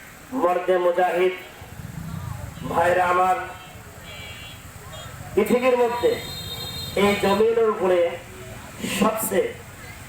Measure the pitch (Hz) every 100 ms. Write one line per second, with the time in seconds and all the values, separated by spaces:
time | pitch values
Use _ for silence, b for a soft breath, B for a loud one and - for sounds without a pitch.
0 | - - - - 175 180 180 180 175 175
1 | 180 175 185 - - - - - - -
2 | - - - - - - - 165 175 180
3 | 180 190 185 185 175 - - - - -
4 | - - - - - - - - - -
5 | - - - 190 214 240 254 247 233 240
6 | 160 - - - - - - - - 190
7 | 202 202 196 202 226 226 220 208 185 180
8 | 170 - - - - - - - - 190
9 | 214 - - 190 143 - - - - -